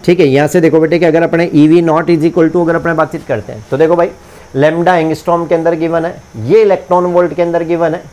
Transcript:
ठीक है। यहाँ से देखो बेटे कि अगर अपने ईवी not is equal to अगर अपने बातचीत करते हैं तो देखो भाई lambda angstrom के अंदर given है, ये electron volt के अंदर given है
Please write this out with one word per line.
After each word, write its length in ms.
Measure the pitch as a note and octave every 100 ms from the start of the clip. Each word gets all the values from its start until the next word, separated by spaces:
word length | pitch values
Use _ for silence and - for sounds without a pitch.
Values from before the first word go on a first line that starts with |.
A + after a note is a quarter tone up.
| -
ठीक 140 | F3
है। 60 | D3+
यहाँ 200 | C3+ D3
से 140 | F#3
देखो 180 | D#3+ D#3
बेटे 200 | D#3+ E3
कि 60 | E3+
अगर 180 | D#3+
अपने 260 | E3 E3 E3+ D3
ईवी 260 | D3+ E3+
not 280 | E3 D#3 E3
is 140 | E3+
equal 280 | D#3+ D#3+ D#3+
to 100 | E3+
अगर 140 | E3+ E3
अपने 180 | E3
बातचीत 320 | D#3+ D3+ E3 -
करते 260 | A#2+ G2
हैं 120 | A#2+ G#2
तो 60 | C3+
देखो 180 | D#3+ E3+
भाई 140 | F3+ - - - - C3+
lambda 340 | D3 E3 F3
angstrom 560 | F3+ D#3+ D3+ - E3+ E3
के 80 | E3+
अंदर 200 | E3 E3+
given 300 | E3 E3 E3
है, 100 | - - A#2
ये 240 | A2 A3
electron 440 | G#3+ F#3 - F3+ F3+
volt 280 | F3 F3
के 80 | D#3+
अंदर 220 | E3+ E3+
given 300 | E3 E3+ E3
है 100 | E3 -